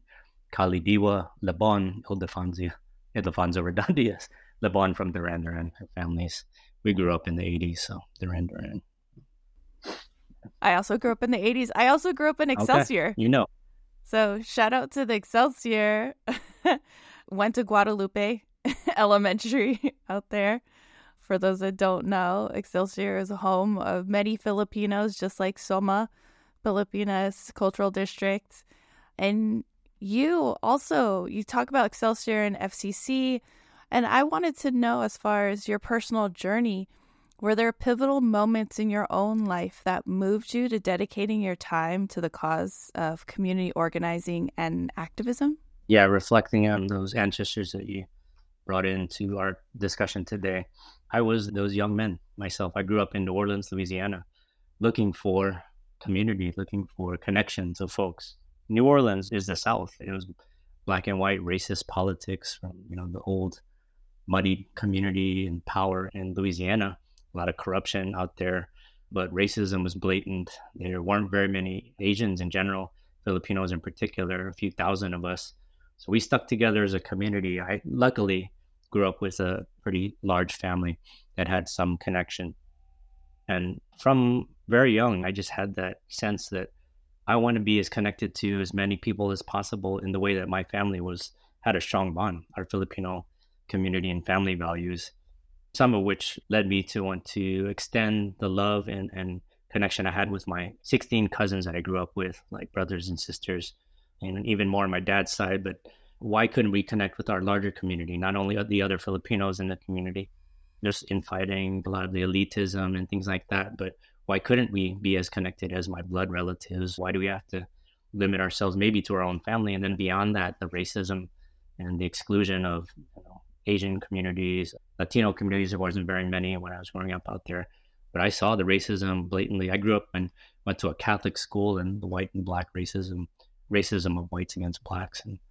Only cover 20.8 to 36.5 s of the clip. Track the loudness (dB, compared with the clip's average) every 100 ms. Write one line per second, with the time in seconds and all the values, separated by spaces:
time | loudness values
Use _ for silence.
20.8 | _ -20 -20 _ -2 2 2 2 -2 2
21.8 | 2 2 2 2 2 0 -2 -4 -2 0
22.8 | 0 -2 -2 -2 -4 -2 0 2 2 0
23.8 | 0 -2 0 0 0 0 0 0 0 0
24.8 | 0 0 0 -2 -6 -2 -4 -2 -2 0
25.8 | 2 0 0 _ _ _ _ _ 0 0
26.8 | 0 -2 0 0 0 -4 -12 0 0 2
27.8 | 0 0 -4 -2 -2 -2 _ -20 _ _
28.8 | _ _ _ -2 0 2 0 -2 -6 _
29.8 | _ -12 -2 2 2 2 2 0 2 2
30.8 | 2 2 2 0 -2 -6 -4 -2 2 2
31.8 | 2 2 0 0 0 0 0 -2 -6 -6
32.8 | -8 -6 -2 0 0 -2 _ _ _ -20
33.8 | 0 2 4 4 4 2 0 0 0 2
34.8 | 2 2 -2 -2 0 2 2 -2 -2 -4
35.8 | 0 -2 0 0 0 -2 0